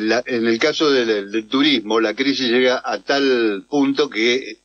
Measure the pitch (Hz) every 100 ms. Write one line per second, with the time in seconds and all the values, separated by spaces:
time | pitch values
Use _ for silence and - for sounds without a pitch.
0 | 110 113 127 123 113 113 151 151 156 139
1 | 117 107 101 110 110 135 151 127 104 113
2 | 113 110 135 127 127 120 127 127 123 107
3 | - 143 139 127 113 98 - 143 139 139
4 | 143 107 117 120 104 110